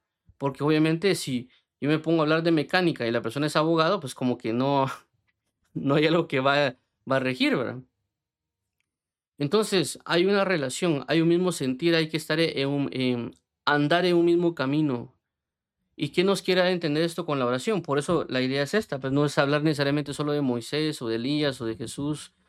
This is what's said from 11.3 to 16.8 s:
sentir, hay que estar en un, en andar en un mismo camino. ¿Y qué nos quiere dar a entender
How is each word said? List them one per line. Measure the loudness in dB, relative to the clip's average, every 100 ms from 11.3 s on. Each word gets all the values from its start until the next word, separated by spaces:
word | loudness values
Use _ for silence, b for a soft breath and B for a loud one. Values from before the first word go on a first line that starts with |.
| 4 2
sentir, | -2 -4 0 2 2
hay | 0
que | -4
estar | -2 0
en | 0 -2 -2
un, | -2 -2
en | -2 -2 -2 -6 -12 _ _ 0
andar | 2 4 2 4
en | 4
un | 4
mismo | 4 2 0
camino. | 0 0 0 -2 -6 _ _ _ _ _ _ _ _ -8
¿Y | -4
qué | 0
nos | 0 0
quiere | 0 2
dar | 2
a |
entender | 0